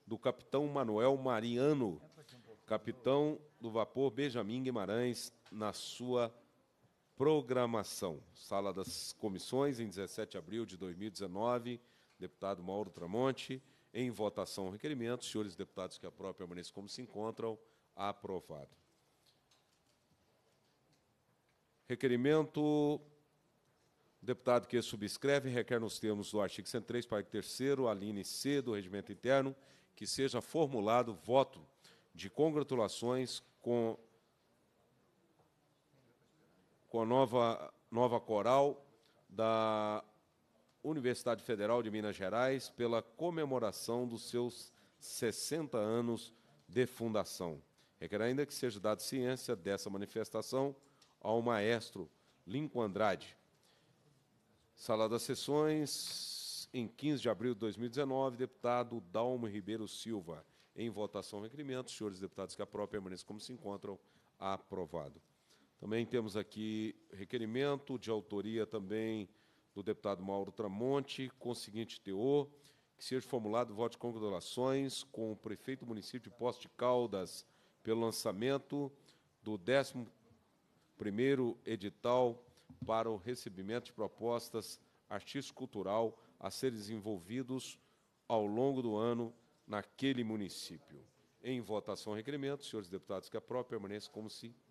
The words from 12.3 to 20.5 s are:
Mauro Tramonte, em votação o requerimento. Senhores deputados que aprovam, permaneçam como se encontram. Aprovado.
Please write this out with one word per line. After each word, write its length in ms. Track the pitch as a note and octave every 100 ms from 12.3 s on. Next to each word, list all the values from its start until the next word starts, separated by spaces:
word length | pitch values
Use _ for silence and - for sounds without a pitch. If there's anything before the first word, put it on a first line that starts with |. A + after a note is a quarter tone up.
| - G2 F#2+
Mauro 280 | F2+ G2 G2+
Tramonte, 720 | E2 E2+ G#2+ C3 C3 - C3 - _ _
em 160 | G#2+ B2+
votação 580 | G2+ G#2 G2+ F2+ - F#2+
o 20 |
requerimento. 540 | G2+ D3+ C#3 A#2 A#2+
Senhores 300 | - G#2+ G#2
deputados 440 | F2+ F#2 - F#2 -
que 80 | F2+
aprovam, 280 | - F#2+
permaneçam 400 | F2+ F2+ F2 E2+
como 140 | - G2
se 140 | -
encontram. 560 | B2 G2+ A2 A2+ A2+ A2 - _ _
Aprovado. 760 | - G2+ G2+ G2 F2+ - D2+ C2+ _ _ _ _ _ _ _ _ _ _ _ _ _ _ _ _ _ _